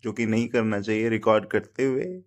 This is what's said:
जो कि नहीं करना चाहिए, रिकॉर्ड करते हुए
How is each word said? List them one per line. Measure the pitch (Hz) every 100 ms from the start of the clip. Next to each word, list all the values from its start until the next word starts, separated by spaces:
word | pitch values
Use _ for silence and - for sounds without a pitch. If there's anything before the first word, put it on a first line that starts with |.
जो | 113
कि | 104 113
नहीं | 110 117
करना | 123 110 104
चाहिए, | 101 110 113
रिकॉर्ड | 113 113 107 101
करते | 107 104 -
हुए | 135 131 180 185